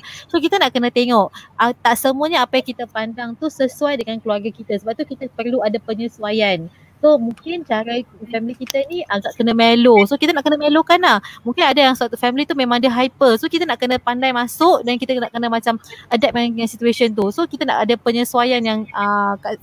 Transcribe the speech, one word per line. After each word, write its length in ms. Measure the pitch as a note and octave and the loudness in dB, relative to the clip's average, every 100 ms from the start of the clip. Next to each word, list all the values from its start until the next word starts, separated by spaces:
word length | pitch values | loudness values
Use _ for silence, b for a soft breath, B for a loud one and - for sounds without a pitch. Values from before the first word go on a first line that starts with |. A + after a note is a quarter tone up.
| B B B | B B B
So, 100 | E4+ | -2
kita 200 | D#4 G4+ | 0 0
nak 160 | C#4 | 0
kena 160 | B3 A#3+ | 0 -2
tengok, 440 | A#3+ B3 A#3 F#3 B B | 0 2 2 2 B B
ah, 180 | - A#3 | -2 -2
tak 220 | B3 - A#3+ | 0 0 0
semuanya 460 | C4+ C4+ D4+ E4 | 0 -2 0 0
apa 160 | F#4 C4 | 0 -2
yang 80 | B3+ | -4
kita 180 | A#3+ | -8
pandang 480 | A#3 A3 A3 A#3 A#3 | -10 -8 -8 -8 -10
tu 160 | A3+ D#4 | -8 -8
sesuai 480 | - C4 - D4 C#4 | -2 -4 -2 -4 -2
dengan 200 | - A3+ | -6 -8
keluarga 300 | A3 G#3 G#3+ | -4 -4 -4
kita. 280 | - A3 G3+ | -10 -6 -6
Sebab 160 | G#3 | -4
tu 100 | A#3 D4 | -6 -8
kita 180 | C4 B3+ | -10 -12
perlu 300 | - A#3+ B3 | -8 -4 -2
ada 160 | G#3+ G#3 | -2 -4
penyesuaian. 920 | - A3 A#3 - G#3 A3 G3+ F3 E3 b b _ | -8 -8 -8 -8 -4 0 0 0 -4 b b _
So, 160 | D4+ | 4
mungkin 480 | D4 A3+ A#3 E4 F4 | 4 2 -8 -10 -10
cara 320 | D4 G#3+ A3+ A#3+ A#3 F#3 A3 | -4 -4 -4 -6 -8 -14 -10
family 320 | A3+ A#3 B3 | -8 -6 -10
kita 240 | B3+ C4+ | -6 -4
ni 220 | C#4 F4 - | -4 -6 -6
agak 320 | G3+ - - | -6 -6 -2
kena 160 | A3+ | 0
melo. 480 | A3+ A#3 A#3+ A#3+ G#3+ | 2 4 6 6 6
So, 140 | G3+ C#4 | 6 2
kita 160 | D4+ | 0
nak 80 | D#4 | 0
kena 160 | D4 D4 | 0 0
melokan 400 | D4 D4+ D#4+ F4 | 2 2 4 4
lah. 240 | F4+ - B B | 4 2 B B
Mungkin 220 | A#3 B3 | -8 0
ada 160 | D#4 C4+ | 2 4
yang 140 | C4+ | 4
satu 240 | B3+ A#3+ - | 2 -2 -2
family 240 | B3 B3+ | -2 -2
tu 100 | D4 | -2
memang 240 | C#4+ B3 A#3+ | -2 0 2
dia 140 | B3+ | 2
hyper. 480 | A#3+ C4 - C4+ A3+ | 2 0 4 4 4
So, 80 | D#4+ | 0
kita 160 | E4+ | -2
nak 140 | E4+ A#3 | -2 -2
kena 180 | B3 B3+ | -2 -2
pandai 380 | - B3 C4 | -2 -2 0
masuk 480 | B3 A#3+ - E4 D4+ | 0 -2 2 4 4
dan 160 | A#3 B3 | 2 -4
kita 160 | C4 B3+ | -2 -4
nak 140 | C4 | -4
kena 160 | A#3 A#3 | -4 -2
macam 320 | A#3 A#3 A3+ B B B | -2 0 -2 B B B
adapt 240 | A#3 B3+ | 0 2
dengan, 160 | A#3+ A#3+ | 0 -2
dengan 140 | A3+ A3+ | -2 -6
situation 420 | - A#3 A3+ A#3 | -2 0 2 0
tu. 220 | G#3+ G3+ | 0 -2
So, 160 | G#3 E4+ | -2 -4
kita 160 | C#4+ | -4
nak 220 | C4+ A#3 G#3+ | -2 0 0
ada 80 | |
penyesuaian 640 | A#3 A#3+ A#3 A#3+ B3 B3 B3 | 0 0 -2 0 0 2 0
yang, 220 | A3+ A3 G#3+ | 0 -4 -6
ah, 460 | - G3+ G#3 G3+ G3+ | -4 -2 0 0 -4
kat, 180 | - G#3+ | -8 -10